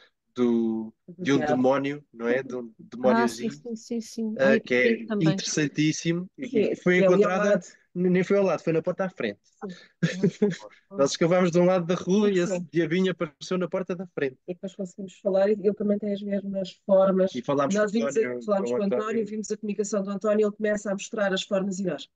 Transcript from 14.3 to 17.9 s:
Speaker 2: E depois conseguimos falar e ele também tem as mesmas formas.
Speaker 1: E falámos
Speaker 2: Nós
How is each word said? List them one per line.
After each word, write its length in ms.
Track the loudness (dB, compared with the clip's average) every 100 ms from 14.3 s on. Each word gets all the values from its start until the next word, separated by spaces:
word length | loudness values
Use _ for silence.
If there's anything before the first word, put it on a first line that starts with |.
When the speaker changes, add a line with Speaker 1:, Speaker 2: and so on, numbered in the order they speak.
| -6 -14
Speaker 2:
E 80 |
depois 200 | -12 -12 -10
conseguimos 420 | -12 -10 -16 -6
falar 280 | 0 2 2
e 40 |
ele 200 | 2 0
também 240 | 0 0 0
tem 140 | -2
as 100 | -6
mesmas 480 | -4 -6 -4 -6 -6 -8 2
formas. 460 | 4 6 4 2
Speaker 1:
E 80 | 0
falámos 340 | -2 0 2 2
Speaker 2:
Nós 140 | 0